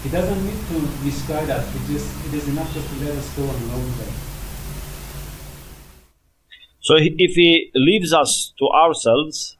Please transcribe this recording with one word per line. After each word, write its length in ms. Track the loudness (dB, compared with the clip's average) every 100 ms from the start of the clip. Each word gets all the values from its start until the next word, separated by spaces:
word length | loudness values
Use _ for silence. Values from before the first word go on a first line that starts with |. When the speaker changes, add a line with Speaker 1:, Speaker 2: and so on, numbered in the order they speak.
Speaker 1:
He 60 | -2
doesn't 360 | -2 0 0 -4
need 140 | -6 -4
to 340 | -2 -2 -2 -4
misguide 440 | -4 -4 -4 -2
us. 160 | -2 -4
He 200 | -6 -4
just, 140 | -4 -4 -8 -6
it 60 |
is 140 | -4 -2
enough 260 | -4 -4
just 140 | -6 -8
to 180 | -6 -4
let 100 | -6
us 120 | -6 -6
go 80 |
on 60 | -4
our 260 | -4 -4 -4
own 160 | -4 -6
way. 120 | -6 -8 -8 -10 -10 -10 -10 -10 -10 -12 -12 -12 -12 -14 -14 -16 -18 -20 -20 -20 _ _ _ _ _ -20 _ _
Speaker 2:
So 160 | 4 6
he, 200 | 6 4
if 180 | 4 6
he 340 | 6 6 4 2
leaves 380 | 4 4 4
us 400 | 2 4 0 -4 -2
to 100 | 2
ourselves 880 | 6 6 4 4 4 2 -4 -10 -14